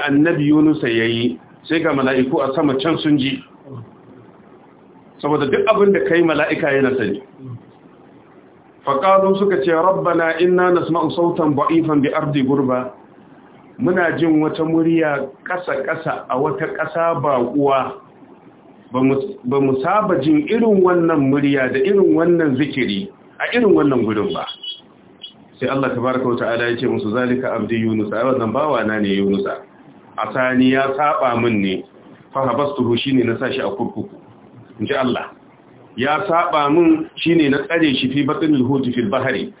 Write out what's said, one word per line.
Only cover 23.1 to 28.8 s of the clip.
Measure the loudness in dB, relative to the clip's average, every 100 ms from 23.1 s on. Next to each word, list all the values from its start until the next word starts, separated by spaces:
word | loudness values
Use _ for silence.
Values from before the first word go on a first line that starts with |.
| -14 -20 -10
a | -4 0
irin | 4
wannan | 4 4 2
gudun | 0 -2 -2
ba. | -4 -8 -12 -16 -16 -20 -20 -20 -20 -20 -20 -20 -8
Sai | -4
Allah | -2 -2
tabaraka | -2 -2 0 -2
wa | -2
ta'ala | -2 -2 -2
ya | -2
ce | -2
musu, | -2 -2
"Zalika | -2 0 -2 -2
abdi | -4 -4 -2
Yunus, | 0 -2 -2
ai, | -2
wannan | 0 0 -2
bawa | -2 -2 0